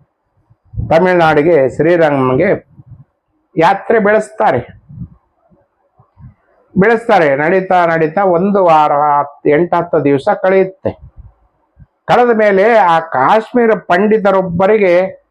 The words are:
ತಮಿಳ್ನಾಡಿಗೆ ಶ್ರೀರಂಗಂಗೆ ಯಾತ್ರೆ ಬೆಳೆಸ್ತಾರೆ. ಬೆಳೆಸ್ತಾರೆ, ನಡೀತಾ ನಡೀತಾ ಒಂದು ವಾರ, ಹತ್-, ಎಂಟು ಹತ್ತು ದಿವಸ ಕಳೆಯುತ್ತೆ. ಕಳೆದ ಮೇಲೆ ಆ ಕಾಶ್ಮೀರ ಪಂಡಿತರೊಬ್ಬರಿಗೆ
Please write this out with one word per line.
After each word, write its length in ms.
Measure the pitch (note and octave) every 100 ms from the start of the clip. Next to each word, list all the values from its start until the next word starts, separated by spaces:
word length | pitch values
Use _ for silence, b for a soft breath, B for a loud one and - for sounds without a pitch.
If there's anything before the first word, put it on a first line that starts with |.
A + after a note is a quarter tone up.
| _ _ _ _ _ _ _ - -
ತಮಿಳ್ನಾಡಿಗೆ 800 | D#3+ F#3 F3+ D#3+ D3+ D3+ D#3+ C3
ಶ್ರೀರಂಗಂಗೆ 960 | - D3+ F3 D#3+ C#3 B2+ C3 G3+ A2 - _ - - - _ _ _ _ -
ಯಾತ್ರೆ 420 | E3 G3 - A3+
ಬೆಳೆಸ್ತಾರೆ. 680 | G3+ G#3+ G#3+ - G#3+ C#3 - - _ - - _ _ _ _ _ _ _ _ _ _ _ - _ _ _ _ -
ಬೆಳೆಸ್ತಾರೆ, 580 | G3+ A3+ A3+ G3+ D3+ C#3
ನಡೀತಾ 500 | D#3 F#3+ F#3 F3+ E3+
ನಡೀತಾ 380 | E3 D#3+ D#3+
ಒಂದು 420 | G3+ E3+ G3 G3+ F3+
ವಾರ, 260 | D#3 D3+
ಹತ್-, 600 | C#3+ D3 C#3+ C#3 - D3
ಎಂಟು 240 | D3 E3+ E3+
ಹತ್ತು 280 | E3 E3
ದಿವಸ 260 | C#3+ C#3 G#3 G3+
ಕಳೆಯುತ್ತೆ. 560 | F#3+ F#3+ F#3+ - G#2 - - _ - _ _ _ _ _ - _ -
ಕಳೆದ 240 | F#3+ A#3+ A3
ಮೇಲೆ 400 | G#3+ G3 G#3 A3+
ಆ 220 | F3+ E3
ಕಾಶ್ಮೀರ 680 | D#3+ C3 C3+ G#3+ A3 A#3+ A3+ G3+ -
ಪಂಡಿತರೊಬ್ಬರಿಗೆ 1400 | F3 G#3+ A3 G3+ F#3+ F#3 E3+ F#3+ A3 G3 F3 F#3+ F#3+ _